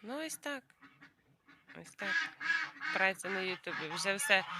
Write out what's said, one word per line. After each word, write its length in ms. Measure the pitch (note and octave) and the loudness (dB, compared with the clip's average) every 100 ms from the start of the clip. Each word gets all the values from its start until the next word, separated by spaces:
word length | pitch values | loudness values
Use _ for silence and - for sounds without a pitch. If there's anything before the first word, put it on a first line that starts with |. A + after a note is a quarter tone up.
Ну, 220 | G#3 C#4+ D#4+ | -8 -6 -4
ось 120 | - | -4
так. 260 | D4 C4+ - _ C#4 - - _ _ _ _ - - - | -6 -6 -8 _ -20 -20 -20 _ _ _ _ -20 -18 -16
Ось 140 | E3 - | -14 -6
так. 200 | G4+ - - - - - - - - | 0 0 0 -4 0 0 0 -6 -2
Праця 360 | F#3 F#3+ F#3+ F3+ | 4 2 2 -2
на 100 | F#3+ | -2
Ютубі. 500 | F#3 F3+ F3 D3 D3+ | -2 -4 -4 -4 -4
Вже 220 | E3+ F#3+ G3 | -2 0 2
все, 280 | F#3+ F#3+ - F3 | 6 6 6 -6